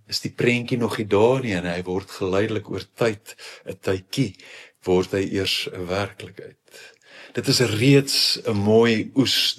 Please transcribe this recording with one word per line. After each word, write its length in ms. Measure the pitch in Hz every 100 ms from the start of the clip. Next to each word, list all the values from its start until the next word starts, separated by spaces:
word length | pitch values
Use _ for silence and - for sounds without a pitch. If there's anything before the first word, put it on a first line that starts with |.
| -
is 140 | -
die 120 | 147
prentjie 460 | - 120 120 117 123
nog 200 | 110 -
nie 80 | 104
daar 340 | 104 117 131
nie 120 | 120
en 100 | 87
hy 180 | 87 87
word 280 | 90 92 -
geleidelik 600 | - 95 98 110 104 -
oor 140 | 95 -
tyd, 420 | - 117 104 - - - - -
'n 100 | -
tydjie, 560 | - 95 - - 113 - - - - _
word 280 | 92 90 90
hy 120 | 98 95 95
eers 320 | 95 - -
'n 140 | 95 87
werklikheid. 720 | 95 98 - - - - - _ - - _ _ - -
Dit 160 | 120 123
is 120 | 131
reeds 800 | 113 104 135 139 139 - - -
'n 120 | 120 101
mooi 540 | 104 113 117 107 -
oes 400 | 135 117 - -